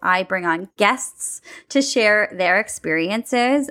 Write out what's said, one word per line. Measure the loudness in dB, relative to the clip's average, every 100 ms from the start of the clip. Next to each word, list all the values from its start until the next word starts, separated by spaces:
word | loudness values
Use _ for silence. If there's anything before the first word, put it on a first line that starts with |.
I | 0 0
bring | 0 -2 -2
on | -2 -4 0
guests | 2 2 -6 -10 -12 -12 -18 -20 -2
to | 0
share | 0 2 4 4 0 0
their | 2 2
experiences, | 0 -6 -4 -2 -2 -4 -2 0 2 2 0